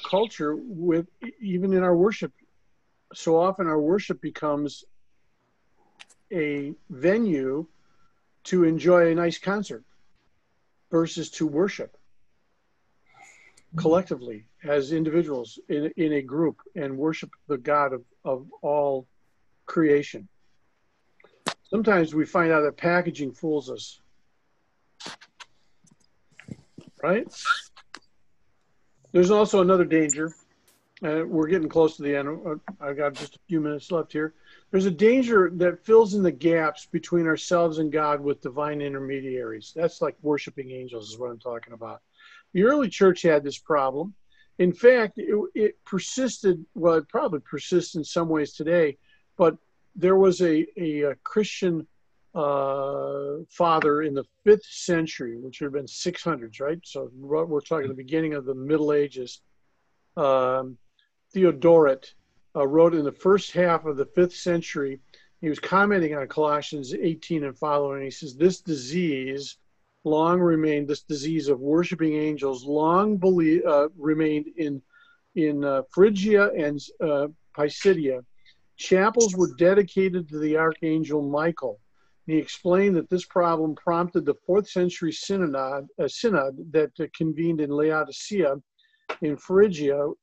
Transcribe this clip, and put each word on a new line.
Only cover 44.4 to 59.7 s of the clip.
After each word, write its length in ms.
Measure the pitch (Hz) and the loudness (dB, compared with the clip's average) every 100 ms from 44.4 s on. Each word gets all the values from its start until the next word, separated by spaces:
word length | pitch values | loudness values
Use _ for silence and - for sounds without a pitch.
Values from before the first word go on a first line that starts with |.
| _ - | _ 0
In 160 | 180 | 0
fact, 400 | 175 240 254 208 214 | 4 6 6 2 -4
it, 200 | 330 208 370 | -4 -2 -2
it 320 | - 214 - - | -2 -2 -2 -8
persisted, 800 | 190 - - 262 - 202 170 - | -6 -6 -4 -4 0 0 0 -2
well, 220 | 220 170 165 | -2 2 2
it 120 | 147 | 0
probably 340 | 233 285 151 | -4 -2 -4
persists 540 | - 143 - 180 170 175 | -8 -12 -2 -2 -2 -6
in 80 | |
some 240 | 143 170 165 | -6 -4 -2
ways 260 | 160 143 | -2 -4
today, 440 | - 156 175 156 139 _ _ _ - | -6 -2 2 2 -2 _ _ _ 2
but 180 | 165 160 _ _ _ - | 2 2 _ _ _ -2
there 200 | 175 190 | 2 4
was 260 | 190 175 | 4 4
a, 240 | 175 156 165 - | 2 2 -2 -4
a, 240 | 165 147 | -6 -2
a 140 | 143 131 | -2 -4
Christian, 680 | - 214 202 - 190 165 151 _ _ _ _ | -6 -2 -2 -2 -4 -4 -8 _ _ _ _
uh, 1040 | 180 147 143 135 139 139 139 139 139 143 147 175 | -4 -2 0 -2 -4 -4 -6 -6 -6 -8 -10 -8
father 520 | - 170 160 151 147 | 0 2 4 4 2
in 120 | 156 | 0
the 100 | 139 123 _ | -4 -8 _
fifth 220 | 208 208 - | 6 6 4
century, 720 | - - 170 160 - 123 117 | -10 -2 0 -2 -6 -10 -10
which 220 | 131 127 | -12 -8
would 80 | 147 | -6
have 60 | |
been 140 | 139 127 | -6 -8
six 360 | - 185 175 | -10 -8 -6
hundreds, 360 | 175 143 113 110 | -6 -6 -8 -8
right? 200 | 139 170 | -6 -6
So 260 | - 139 127 127 | -8 -12 -12 -12
we're, 300 | 139 151 165 | -4 -2 -2
we're 160 | 147 | -4
talking 260 | - 165 135 | -2 -4 -4
the 60 | |
beginning 400 | 131 127 160 160 | -8 -6 -4 -2
of 120 | 147 127 | -4 -6
the 100 | 131 | -6
Middle 380 | 135 156 151 | -2 0 2
Ages. 480 | 147 147 127 123 - _ _ _ | 0 0 -4 -12 -14 _ _ _